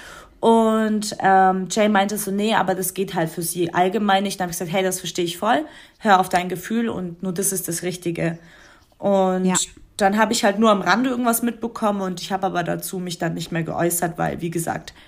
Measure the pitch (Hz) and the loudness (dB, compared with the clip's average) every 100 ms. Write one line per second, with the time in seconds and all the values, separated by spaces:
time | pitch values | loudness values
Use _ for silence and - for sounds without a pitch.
0 | - - - _ 226 226 220 220 220 214 | -20 -20 -20 _ 4 6 4 2 0 0
1 | 208 - 190 190 190 190 180 220 208 202 | -4 0 4 6 6 4 -2 2 4 4
2 | 202 208 196 196 214 208 185 185 180 - | 2 -2 -4 -2 0 2 2 0 -4 -4
3 | 196 180 160 180 165 175 170 170 190 208 | -4 -2 -2 -2 -6 -2 -2 2 2 2
4 | 202 196 202 190 180 165 175 190 185 185 | 2 2 0 -4 -6 -6 -4 -2 -2 -4
5 | 165 - 170 170 214 277 311 - - _ | -6 -4 -4 -2 0 0 -2 -12 -20 _
6 | 220 185 180 180 180 180 - 226 233 - | 4 4 4 0 -2 -6 -4 -2 -2 -4
7 | 180 170 190 180 196 190 175 170 180 180 | -8 -8 -6 -4 -2 -4 -4 -6 -6 -6
8 | 180 170 165 165 - - - - _ _ | -6 -4 -4 -6 -12 -20 -20 -20 _ _
9 | 202 196 185 185 185 180 - - - - | 0 2 2 2 0 0 -2 -8 -18 0
10 | 196 214 220 226 214 202 226 202 175 202 | 2 4 2 2 2 4 4 4 2 2
11 | 262 247 247 233 240 226 233 - 220 208 | 2 0 0 0 -2 -4 -8 -2 -2 -2
12 | 185 170 - 190 190 175 170 170 - 190 | -4 -6 -6 -2 -2 -2 -2 -4 -6 -8
13 | 180 170 165 170 165 165 160 - 175 170 | -8 -4 -4 -4 -4 -4 -4 -2 0 0
14 | 175 165 156 143 165 165 165 160 - - | -2 -2 -4 -4 -4 -4 -4 -6 -10 -20